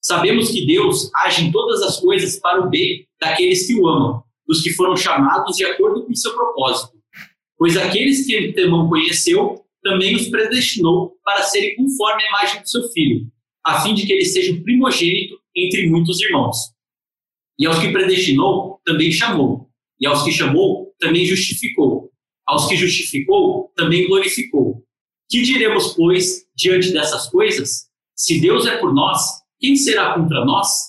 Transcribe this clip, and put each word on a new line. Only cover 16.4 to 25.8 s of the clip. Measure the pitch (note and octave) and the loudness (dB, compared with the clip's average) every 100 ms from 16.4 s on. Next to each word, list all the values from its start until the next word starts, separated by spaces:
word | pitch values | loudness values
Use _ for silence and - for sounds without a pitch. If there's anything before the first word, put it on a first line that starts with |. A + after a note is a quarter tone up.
| A2+ - - _ _ _ _ _ _ _ _ - | -2 -4 -10 _ _ _ _ _ _ _ _ -4
E | D#3 | 0
aos | E3 | 0
que | - | 0
predestinou, | F#3+ F#3+ F#3 - C3+ F#3+ F#3 - - | 0 2 2 2 2 2 0 -4 -8
também | - D#3 E3+ | -4 0 0
chamou. | E3 A#3 F3+ B2+ - - _ _ _ | 0 -2 0 0 -2 -10 _ _ _
E | C3+ | -2
aos | C#3+ | 0
que | D3+ | 0
chamou, | D#3 C#3+ D#3 F#3+ - - _ | -2 0 2 2 0 -8 _
também | D#3+ E3+ F3+ | 0 2 2
justificou. | F#3 - - - - - - - _ _ _ - | 0 -2 -6 -6 0 0 0 -8 _ _ _ -4
Aos | D3 D3+ | -2 0
que | F3+ | 0
justificou, | F3+ - - C#3 C#3 G#3 - - - - | 0 -2 -4 -6 0 2 2 0 -6 -4
também | E3 F3 F#3 | 0 2 2
glorificou. | F#3+ F#3+ - - C#3+ A#2+ - _ _ _ _ _ | 2 0 -4 -2 0 0 -4 _ _ _ _ _
Que | A#3+ | -2
diremos, | B3 C4 A3 A3+ | 0 2 2 0